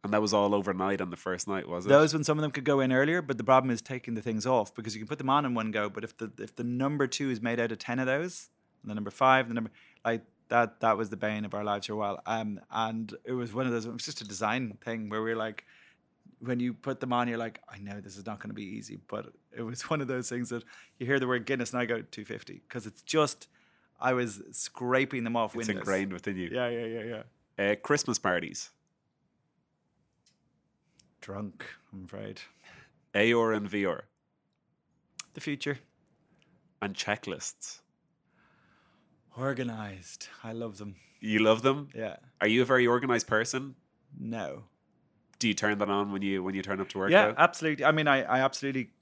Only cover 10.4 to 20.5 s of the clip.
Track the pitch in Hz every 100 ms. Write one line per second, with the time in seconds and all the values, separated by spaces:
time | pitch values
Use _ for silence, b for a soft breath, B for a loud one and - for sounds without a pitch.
10.4 | _ 120 117 - 113 104 110 101 107 107
11.4 | 104 104 104 101 101 107 101 98 - 113
12.4 | 110 101 - 110 113 113 110 - - 127
13.4 | 117 107 131 117 113 120 - - 104 95
14.4 | 107 123 120 107 - 113 107 107 110 113
15.4 | 110 104 _ b b b _ _ - _
16.4 | 120 123 123 113 - 127 131 123 120 117
17.4 | 113 - - 98 101 104 98 95 98 104
18.4 | 107 104 98 110 104 104 - 107 - _
19.4 | _ - 113 123 - 156 131 127 120 123
20.4 | 120